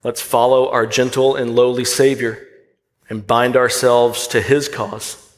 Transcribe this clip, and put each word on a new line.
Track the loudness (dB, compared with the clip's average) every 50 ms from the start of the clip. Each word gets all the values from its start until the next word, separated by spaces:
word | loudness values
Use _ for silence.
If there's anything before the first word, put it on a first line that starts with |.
| _
Let's | -8 -8 -8
follow | -8 -2 0 2 2 4 2 2 2 0
our | 0 -2 -2
gentle | -2 0 -2 -2 -2 0 0 0 0 0
and | 0 -4 -2 2
lowly | 2 2 2 2 -2 -4
Savior | -4 0 2 2 2 2 0 -4 -6 -6 -8 -16 -20 _ _ _ _ _ _ _ _ _ _ _ _
and | -12 -12 -2
bind | 0 0 2 2 2 2
ourselves | 2 2 2 0 0 2 4 4 4 4 2 0 -2 -8 -2
to | -2 -2
his | 2 2 0 0 0 -4
cause. | -8 -8 -8 -8 -8 -12 -12 -14 -14 -16 -20 _ _